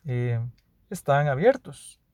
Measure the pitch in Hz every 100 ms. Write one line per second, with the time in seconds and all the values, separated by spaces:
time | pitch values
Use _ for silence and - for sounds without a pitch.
0 | 143 123 123 117 120 - _ _ _ 190
1 | - 139 147 135 214 262 - 139 - -
2 | _